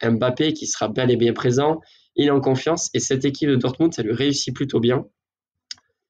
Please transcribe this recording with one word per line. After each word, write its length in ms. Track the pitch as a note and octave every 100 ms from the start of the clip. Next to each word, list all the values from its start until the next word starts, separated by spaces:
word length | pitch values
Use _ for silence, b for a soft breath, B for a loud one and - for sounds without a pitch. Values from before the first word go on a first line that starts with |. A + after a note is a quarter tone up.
Mbappé, 500 | A#2 A2+ B2+ C3 D#3
qui 140 | D3 -
sera 220 | - A2
bel 220 | A2 B2+
et 60 | A#2+
bien 160 | A#2
présent. 480 | A2 B2+ B2 D3 D#3+ b b b -
Il 100 | D3
est 40 |
en 100 | C#3
confiance 500 | C3+ C3 D#3 E3+ -
et 80 | -
cette 240 | - C3+
équipe 240 | C#3+ C#3 D3
de 80 | B2+
Dortmund, 380 | B2+ - E3
ça 80 | -
lui 100 | A2
réussit 420 | A#2 C#3+ C#3 -
plutôt 260 | C3 C#3 A#2+
bien. 260 | A#2 C3 - _ _ _ _ _ - - _ _